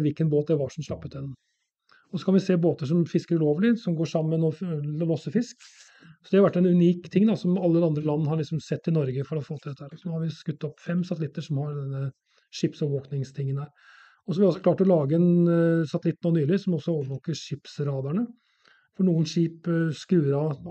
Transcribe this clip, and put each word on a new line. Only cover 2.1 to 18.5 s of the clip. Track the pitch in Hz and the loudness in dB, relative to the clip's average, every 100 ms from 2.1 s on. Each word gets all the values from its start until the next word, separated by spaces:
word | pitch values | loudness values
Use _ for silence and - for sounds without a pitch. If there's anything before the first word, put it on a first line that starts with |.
Og | 175 | -4
så | - | 2
kan | 190 | 2
vi | |
se | 190 180 | 4 2
båter | 170 139 135 | 2 0 0
som | 175 165 | 0 2
fisker | 165 - 165 | -2 0 0
ulovlig, | 151 151 233 226 | 2 2 2 0
som | 180 160 | -2 -4
går | 160 | -2
sammen | 160 156 160 165 | -2 0 0 0
og | 151 | -2
f-, | 180 151 147 151 165 | -6 -6 -6 -4 -2
losser | 156 151 | -2 -2
fisk. | 214 240 - - - - _ - _ | -2 -4 -8 -20 -20 -20 _ -20 _
Så | _ | _
det | 190 | 4
har | 190 | 4
vært | 180 | 4
en | 180 | 4
unik | 180 175 175 - | 6 4 2 -2
ting | 190 220 | 2 2
da, | 165 | 2
som | 175 190 | 0 2
alle | 180 170 | 2 4
andre | 170 151 151 | 2 0 -2
land | 151 147 | 0 0
har | 160 | -2
liksom | 143 156 | -4 -6
sett | - 143 - | -6 -6 0
i | |
Norge | 160 131 131 139 | 0 0 -4 -6
for | 156 | -6
å | - | -8
få | 147 | -10
til | 147 | -12
dette | 139 | -14
her. | 143 160 | -14 -14
Så | 175 | -8
nå | 160 | -6
har | |
vi | 160 | -6
skutt | 156 - 147 147 | -6 -10 -8 -10
opp | - | -10
fem | - 175 175 | -4 -4 -2
satellitter | 160 147 - | -4 -6 -8
som | 147 139 | -6 -4
har | 147 143 | -4 -6
denne | 135 135 135 - _ _ _ - | -8 -6 -8 -10 _ _ _ -4
skipsovervåkningstingen | 151 - 151 139 - 143 123 - 135 139 | -4 -2 -4 -4 -4 -6 -6 -6 -4 -4
her. | 143 _ - - - _ - | -8 _ -20 -20 -20 _ -4
Og | |
så | 170 | 2
har | |
vi | 196 | 4
også | 156 180 | 4 2
klart | 170 190 | 4 4
å | |
lage | 170 139 165 | 4 4 4
en, | 175 175 170 | 4 4 4
eh, | 170 165 165 156 | 4 4 2 0
satellitt | 170 170 156 | -2 -2 -2
nå | 175 165 | 0 2
nylig | 139 196 | 2 0
som | 196 160 | 0 -2
også | 175 | -2
overvåker | 160 135 135 - - | -4 -4 -8 -8 -8
skipsradarene. | - 143 - - 143 135 135 185 240 - _ | -8 -12 -10 -6 -4 -4 -4 -4 -4 -8 _